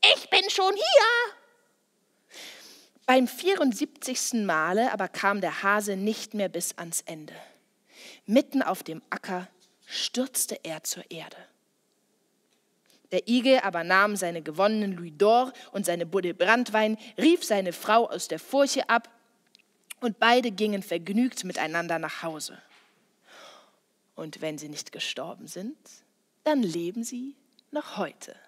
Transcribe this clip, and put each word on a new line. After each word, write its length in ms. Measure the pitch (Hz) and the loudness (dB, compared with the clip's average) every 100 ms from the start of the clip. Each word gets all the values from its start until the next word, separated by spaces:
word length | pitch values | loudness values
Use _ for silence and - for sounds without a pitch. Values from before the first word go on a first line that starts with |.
| 403 494 | 4 2
„Ich 120 | - | 2
bin 140 | 392 381 | 0 2
schon 240 | 392 381 | 0 2
hier!“ 600 | 403 622 679 440 480 466 - _ _ _ _ _ _ _ _ _ - - - - - _ _ - | 2 6 6 6 4 0 -6 _ _ _ _ _ _ _ _ _ -20 -20 -20 -20 -20 _ _ 4
Beim 220 | 254 254 | 4 4
vierundsiebzigsten 1160 | - 349 392 285 202 285 - - 254 - 233 | 0 0 2 2 0 -4 -8 -8 -6 -2 -2
Male 480 | 202 156 156 190 240 | 0 0 2 2 2
aber 160 | 208 190 | 0 -4
kam 320 | - 294 208 | 0 0 2
der 220 | 185 147 | -2 -2
Hase 340 | 196 208 208 196 | 0 2 0 -2
nicht 380 | 202 220 - | -2 -4 -6
mehr 140 | 208 190 | -6 -4
bis 280 | 170 175 - | -4 -8 -8
ans 260 | 170 160 | -8 -8
Ende. 340 | - 160 151 - - _ _ _ _ - - - - | -8 -16 -16 -20 -20 _ _ _ _ -20 -20 -20 2
Mitten 360 | 220 - 277 | 2 4 0
auf 200 | 151 190 | 0 -2
dem 200 | - 160 _ | -6 -14 _
Acker 400 | 180 - 185 185 _ _ _ _ | -10 -6 -8 -8 _ _ _ _
stürzte 760 | - - - 269 - - 220 | -8 -6 -4 -4 -2 -4 -6
er 220 | - 156 | -10 -10
zur 260 | - - 170 | -8 -10 -10
Erde. 260 | 165 156 - 180 _ _ _ _ _ _ _ _ _ _ _ _ _ _ _ _ | -14 -14 -18 -20 _ _ _ _ _ _ _ _ _ _ _ _ _ _ _ _
Der 160 | 185 - | -6 0
Igel 320 | 240 247 254 | 2 4 4
aber 220 | 190 175 | 4 -2
nahm 320 | 170 185 202 | 2 4 4
seine 260 | 202 175 170 | 2 -4 -4
gewonnenen 520 | 156 156 202 220 208 | -8 2 2 2 -2
Louis 220 | 180 170 | -6 -10
d'Or 380 | 151 202 233 262 - - | 2 6 6 4 -4 -12
und 120 | 196 | -6
seine 220 | 202 170 165 | -4 -4 -2
Budde 260 | 185 175 | -2 -2
Branntwein, 640 | 165 180 233 247 214 220 220 - - | 0 4 4 4 2 2 -2 -8 2
rief 240 | 262 349 | 4 4
seine 300 | - 202 185 | 2 0 0
Frau 360 | 170 - 220 233 | -6 4 4 4
aus 200 | 170 - | -2 -6
der 100 | 160 | -8
Furche 500 | - 277 277 277 - | -4 2 2 2 0
ab 200 | 226 - _ _ _ _ _ _ _ _ - | 0 0 _ _ _ _ _ _ _ _ -6
und 200 | 247 208 | -6 2
beide 320 | 226 240 240 | 4 4 4
gingen 320 | 185 214 202 | -2 -2 -2
vergnügt 580 | 190 170 170 202 254 - | -4 -6 -2 0 0 -2
miteinander 560 | 185 175 156 165 170 165 | -10 -6 -4 -4 -2 -2
nach 240 | 156 - | -4 -8
Hause. 400 | 170 156 - - _ _ _ _ _ _ _ - - - _ _ _ _ _ | -10 -10 -12 -16 _ _ _ _ _ _ _ -20 -20 -20 _ _ _ _ _
Und 260 | - 160 - | -14 -14 -8
wenn 180 | 156 156 | -8 -8
sie 100 | 151 | -12
nicht 240 | 147 - | -14 -14
gestorben 560 | - - - 139 180 151 | -10 -8 -8 -10 -12 -14
sind, 280 | 175 208 311 - - _ _ _ _ | -12 -12 -12 -20 -20 _ _ _ _
dann 180 | - 302 | 0 2
leben 400 | 214 165 170 214 | 2 0 -4 -6
sie 320 | 233 247 262 277 _ _ _ | -8 -8 -12 -14 _ _ _
noch 240 | 294 294 180 | -10 -8 -6
heute. 400 | 175 - - - | -8 -8 -20 -20